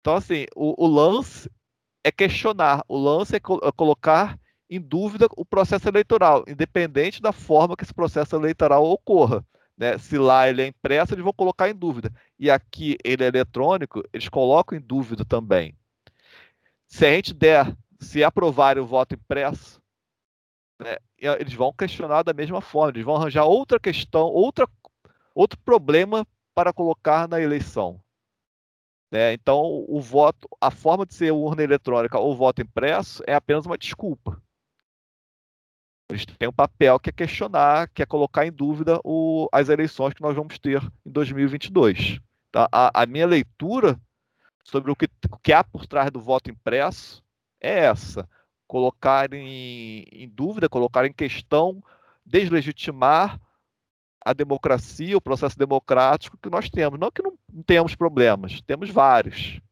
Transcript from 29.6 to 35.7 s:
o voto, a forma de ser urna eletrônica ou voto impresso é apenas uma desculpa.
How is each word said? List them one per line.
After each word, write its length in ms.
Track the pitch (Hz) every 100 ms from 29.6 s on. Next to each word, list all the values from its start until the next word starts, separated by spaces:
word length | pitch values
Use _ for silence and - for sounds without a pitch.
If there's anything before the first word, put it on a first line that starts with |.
| 165 151 -
o 120 | 147
voto, 480 | 120 135 151 - - -
a 120 | -
forma 340 | - 160 180 190
de 80 |
ser 160 | - 165
urna 320 | 156 151 156
eletrônica 560 | 147 143 - 120 117 123
ou 160 | 127
voto 280 | 127 131 123
impresso 600 | 113 - 131 185 185 - -
é 60 |
apenas 300 | 143 - 151
uma 140 | 160 170
desculpa. 640 | - - 208 143 - 82 _ _ _ _ _ _ _ _ _ _ _ _ _